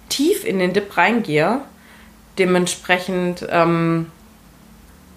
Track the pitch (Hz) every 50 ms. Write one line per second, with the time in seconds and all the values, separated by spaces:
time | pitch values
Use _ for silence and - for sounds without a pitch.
0 | - - - - 277 330 415 403 - - 196 190 185 180 180 208 202 - - 170
1 | 175 196 233 233 208 - 151 147 151 185 233 285 - - - - - - - -
2 | - - - - - - - - 185 180 180 180 180 175 - - - - 180 185
3 | 185 - 185 180 180 180 175 180 - - - 170 165 170 170 165 165 165 165 165
4 | 165 156 - - - - - - - - - - - - - - - - - -
5 | - - -